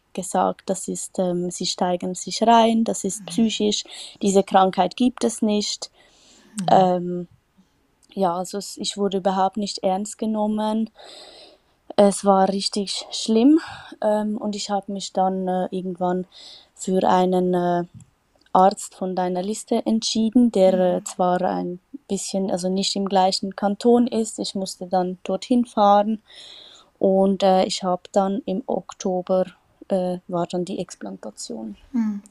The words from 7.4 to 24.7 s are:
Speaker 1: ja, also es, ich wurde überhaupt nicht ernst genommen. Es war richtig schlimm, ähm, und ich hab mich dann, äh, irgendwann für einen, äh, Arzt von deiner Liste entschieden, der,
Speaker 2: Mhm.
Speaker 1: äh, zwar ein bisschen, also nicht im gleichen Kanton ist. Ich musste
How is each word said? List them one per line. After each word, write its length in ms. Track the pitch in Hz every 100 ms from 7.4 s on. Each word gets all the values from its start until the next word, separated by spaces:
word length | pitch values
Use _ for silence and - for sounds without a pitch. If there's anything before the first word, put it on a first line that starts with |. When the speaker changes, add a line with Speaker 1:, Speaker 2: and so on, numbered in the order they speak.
| _ _ _ _ _ _ _
Speaker 1:
ja, 220 | 196 190 175
also 220 | 185 202
es, 180 | - -
ich 220 | 202 -
wurde 220 | 202 190
überhaupt 360 | 190 190 190 -
nicht 280 | 202 -
ernst 340 | 196 190 208 -
genommen. 720 | 220 214 214 214 214 220 220 _ - - - - - _ _ _ - -
Es 300 | 202 185 196
war 240 | 190 190
richtig 560 | 196 196 214 190 - -
schlimm, 480 | - - 220 254 311 - - - -
ähm, 360 | 214 214 214 208
und 180 | 214 202
ich 140 | -
hab 200 | 202 -
mich 240 | 196 -
dann, 340 | - 190 190 185
äh, 200 | 185 180
irgendwann 540 | 185 185 175 180 180 180 - - - _ -
für 320 | - 185 -
einen, 460 | 185 185 180 180
äh, 300 | 180 175 175 175 - - _ _ _ _
Arzt 420 | 190 190 208 - -
von 200 | 185 185
deiner 260 | 180 180
Liste 440 | 196 214 - 226 -
entschieden, 680 | 220 - 226 220 247 240
der, 220 | 208 185
Speaker 2:
Mhm. 240 | 185 180 180
Speaker 1:
äh, 60 | 208
zwar 360 | - 180 180
ein 380 | 180 180 180 180 _ - -
bisschen, 400 | 196 - 196 190
also 160 | 185 180
nicht 260 | 190 196 196
im 100 | 196
gleichen 480 | 196 185 190 196 -
Kanton 520 | 202 202 240 240 240
ist. 320 | 220 226 -
Ich 160 | 202 202
musste 320 | 190